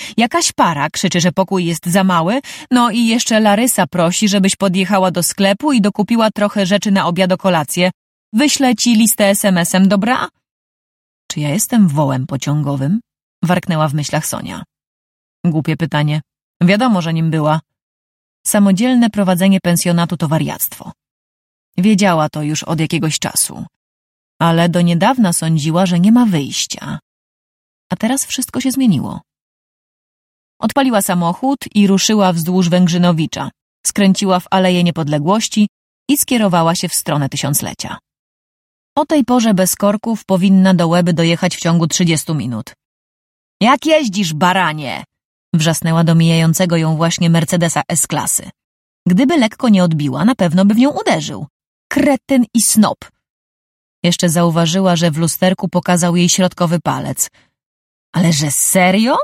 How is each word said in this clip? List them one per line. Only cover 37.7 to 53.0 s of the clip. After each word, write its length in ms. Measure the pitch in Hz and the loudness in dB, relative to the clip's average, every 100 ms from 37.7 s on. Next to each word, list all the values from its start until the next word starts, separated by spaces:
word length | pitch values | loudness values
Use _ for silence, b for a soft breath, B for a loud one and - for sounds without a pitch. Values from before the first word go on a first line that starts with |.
| - - - _ _ _ _ _ _ _ _ _ - | -10 -12 -14 _ _ _ _ _ _ _ _ _ -4
O 100 | - | 0
tej 180 | 302 | 0
porze 300 | 247 247 226 | 2 2 2
bez 220 | 185 185 - | 2 0 0
korków 480 | 202 208 233 220 | 0 0 -2 -6
powinna 500 | - 190 196 190 190 | -2 0 4 4 4
do 140 | 180 170 | 4 2
Łeby 240 | 175 175 | 2 2
dojechać 440 | 170 165 170 180 - | 2 0 0 -2 -4
w 40 | |
ciągu 260 | 170 170 160 | -2 0 0
trzydziestu 480 | - 175 160 - | 0 0 0 -2
minut. 400 | 156 123 113 - - _ _ _ _ _ _ _ - | -6 -4 -8 -10 -18 _ _ _ _ _ _ _ -2
„Jak 260 | 220 285 311 | 2 2 2
jeździsz, 480 | 311 254 185 180 | 0 0 -2 -4
baranie?”, 720 | 151 180 185 170 151 131 76 - _ _ _ _ | 0 0 2 0 -4 -8 -10 -12 _ _ _ _
wrzasnęła 500 | 165 156 156 165 165 | -2 0 -2 0 0
do 100 | 165 | 2
mijającego 640 | 165 165 165 165 160 185 170 | 4 4 4 2 2 0 0
ją 200 | 160 156 | 0 0
właśnie 340 | 165 - 170 | -2 0 0
Mercedesa 520 | 165 160 180 165 151 - | 2 0 0 0 -2 -4
S-klasy. 640 | 165 - 143 - - 185 - _ _ _ _ - | -2 -2 -4 -4 -6 -8 -20 _ _ _ _ 0
Gdyby 300 | 180 269 330 | 2 2 2
lekko 320 | 220 - 247 | 0 0 2
nie 160 | 196 | 4
odbiła, 400 | 180 160 143 131 | 4 0 -2 0
na 100 | 196 | 0
pewno 300 | 262 175 180 | 2 0 2
by 100 | 196 | 2
w 40 | 220 | 4
nią 120 | 269 | 2
uderzył. 560 | - 440 180 147 101 - _ _ _ - | 0 -2 -2 -4 -10 -12 _ _ _ -8
Kretyn 540 | - 285 269 - 269 240 | -2 0 0 0 0 0
i 80 | 233 | 0
snop. 360 | - 220 202 - | 0 2 2 0